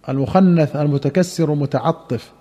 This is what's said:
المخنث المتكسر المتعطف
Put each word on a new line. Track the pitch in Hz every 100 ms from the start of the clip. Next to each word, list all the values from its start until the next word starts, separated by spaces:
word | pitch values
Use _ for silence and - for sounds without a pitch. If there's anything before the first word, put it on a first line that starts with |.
| -
المخنث | 135 139 185 190 170 151 147
المتكسر | 147 139 143 139 175 - 156
المتعطف | 147 143 143 160 - - 120 - _